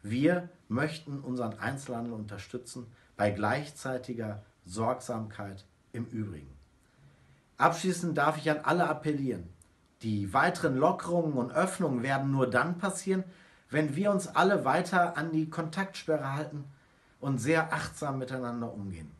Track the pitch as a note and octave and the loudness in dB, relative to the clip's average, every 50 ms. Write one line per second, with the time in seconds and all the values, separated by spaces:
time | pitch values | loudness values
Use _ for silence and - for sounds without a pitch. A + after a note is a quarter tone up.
0 | - G#2 A2 B2 D3 E3 F3 F3 F3+ - - _ _ _ G#2+ B2 D3 D#3 D#3+ - | -4 -2 0 4 4 4 4 4 0 -6 -16 _ _ _ 0 0 0 0 -2 -6
1 | - D3 C#3 C#3 C3 C3 B2+ B2 A#2+ A2 G#2 - - A#2+ C#3 C3+ - - B2 A#2 | -10 -10 -10 -8 -6 -4 -4 -2 -2 -4 -4 -4 -4 -4 -4 -4 -6 -8 -6 -6
2 | A#2+ A#2+ A#2 G#2+ G#2+ G#2+ G#2 F#2+ - - - B2 - - - B2+ A#2+ - - _ | -6 -6 -6 -8 -8 -8 -10 -12 -12 -10 -10 -10 -10 -10 -12 -14 -14 -14 -18 _
3 | _ _ _ - G#2 G#2 F#2+ F#2+ G#2 G#2 B2 C#3+ D3 C#3+ - - - C3+ C3 B2+ | _ _ _ 2 2 2 2 2 2 2 2 0 -2 -6 -10 -10 -6 -4 -4 -4
4 | B2+ - A#2+ A#2 A2+ G#2+ G#2 G#2 - - _ _ _ F2 F2+ G#2+ A2+ A#2+ B2+ B2+ | -6 -6 -6 -6 -4 -6 -6 -8 -12 -16 _ _ _ -10 -4 0 0 0 0 -2
5 | - - A#2+ A2 A2 G#2+ G#2 - G#2 G2 G2 G2 - _ _ _ _ _ - A2+ | -4 -6 -4 -4 -6 -8 -8 -10 -10 -10 -10 -12 -16 _ _ _ _ _ -8 -8
6 | A#2 - - A2 G#2+ G2 E2+ D2+ C#2+ C2+ C#2 - - _ _ _ _ _ _ _ | -8 -6 -6 -6 -6 -6 -8 -12 -14 -16 -20 -20 -20 _ _ _ _ _ _ _
7 | - - - _ _ _ - _ _ _ _ - C3+ D#3 D#3+ - - F#3 F3 F3 | -20 -20 -20 _ _ _ -20 _ _ _ _ 4 4 4 4 4 0 0 0 0
8 | - E3+ D3+ C#3+ C#3+ D3+ D#3 D#3 C3+ D#3 D3+ D3+ - - D#3 F3 E3 D3 D3+ D3 | -2 -2 0 2 2 2 2 2 0 0 0 2 2 2 2 4 2 2 0 -2
9 | - D3+ D3 C#3 C#3 C3 A2+ F#2 F2 E2+ - _ - _ _ _ _ _ _ _ | -2 -2 -2 0 0 -2 -2 -4 -8 -12 -16 _ -20 _ _ _ _ _ _ _
10 | - A2 G#2+ G2+ G2 F#2 - C3+ D3+ F3+ F3+ - - D3+ C3+ B2+ D3 F3 - - | -4 -2 0 0 -2 2 4 4 4 4 2 2 0 2 4 6 4 4 4 2
11 | - F3 F3 F3 E3+ D#3 D3 B2+ A#2+ B2+ - D#3 F3+ F#3 - - F#3 D3 C3 A#2+ | -2 0 2 2 2 2 0 0 -2 0 2 2 2 2 0 0 0 2 2 0
12 | A#2 C3+ C3+ C3+ C#3 C#3 C3+ C3+ B2+ B2 A#2+ B2 C3+ E3 F3+ F3 - G3 - - | 2 2 0 2 2 2 4 4 2 4 4 2 2 2 0 -2 -2 -4 -4 -2
13 | - F#3+ F#3+ F#3 F#3 - - - - - - - _ _ A#2+ D3+ D#3 D3 C3 D#3 | -2 0 0 0 0 -6 -12 -20 -20 -20 -20 -20 _ _ 0 0 0 2 0 2
14 | G3+ G#3 G3+ F#3+ F#3+ - - - F3 F#3+ G3+ E3 A#2 - D#3 F3 F3 - F#3+ F3+ | 2 4 2 2 0 0 4 6 6 6 6 4 4 4 4 4 2 4 4 4
15 | F3 E3+ - D3 D#3 E3 D#3+ D#3+ D#3 D#3 - E3 D#3+ D#3+ - F#3+ F#3+ F#3+ - - | 4 4 2 -2 -2 0 0 0 0 0 -2 -4 -4 -4 -2 -4 -4 -4 -6 -10
16 | - - D#3 D3 C3+ C3+ C3+ D3 D#3 - - D3 C#3 - - _ _ _ _ _ | -2 0 0 0 0 -2 -2 -4 -4 -6 -8 -10 -10 -12 -16 _ _ _ _ _
17 | _ _ _ _ - C#3 C3+ A#2 G#2+ C#3 E3 E3 D#3+ D#3+ D#3 D3+ - - - - | _ _ _ _ -2 -2 0 0 2 4 4 4 4 2 -2 -4 -4 -6 -6 -4
18 | D#3 C#3+ C3+ C3 B2+ B2+ C3+ B2+ B2+ A#2+ A#2+ A#2+ A#2 A2+ - G#2 G2+ G2 F2+ E2 | -4 -4 -2 -4 -4 -4 -4 -4 -4 -4 -4 -4 -6 -6 -6 -8 -8 -8 -8 -10
19 | D#2+ D2 C2+ - | -10 -14 -16 -20